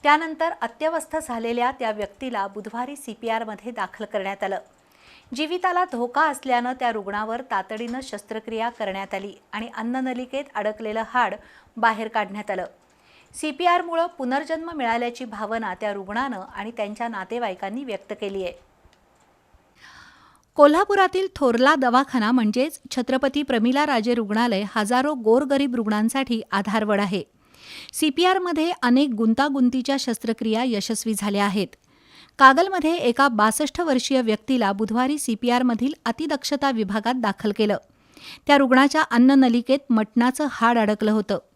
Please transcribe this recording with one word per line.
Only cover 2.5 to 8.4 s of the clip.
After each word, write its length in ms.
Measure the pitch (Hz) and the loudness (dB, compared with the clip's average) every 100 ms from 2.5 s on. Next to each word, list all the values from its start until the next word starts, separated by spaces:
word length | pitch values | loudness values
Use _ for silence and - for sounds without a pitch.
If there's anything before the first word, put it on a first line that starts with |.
| 202 208 226 247 285 | -8 -10 -10 -10 -10
सीपीआर 480 | - 202 226 220 | -14 -10 -4 -4
मध्ये 280 | 220 202 240 | -4 -10 -12
दाखल 320 | 226 190 - | -8 -8 -8
करण्यात 400 | 208 208 190 196 | -6 -4 -4 -6
आलं. 140 | 190 190 - _ _ _ - - _ | -4 -4 -8 _ _ _ -20 -20 _
जीविताला 500 | 240 302 359 370 349 | -6 -4 -2 0 0
धोका 440 | 359 233 240 262 311 | -2 -4 -2 2 0
असल्यानं 440 | 269 262 240 240 | 0 -2 0 0
त्या 200 | 262 240 | -2 -4
रुग्णावर 500 | 214 196 202 214 233 247 | -4 -6 -6 -6 -8 -4
तातडीनं 500 | 196 190 220 233 254 | -6 -4 -8 -8 -8
शस्त्रक्रिया 640 | 262 208 - 220 | -10 -14 -10 -12